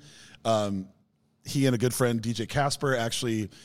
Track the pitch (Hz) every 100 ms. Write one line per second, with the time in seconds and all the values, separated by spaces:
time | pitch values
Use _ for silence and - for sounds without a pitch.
0 | - - - - 113 110 104 98 95 _
1 | _ _ _ _ - 143 135 117 127 -
2 | 123 117 110 113 107 143 139 - 143 127
3 | 113 - 123 110 101 -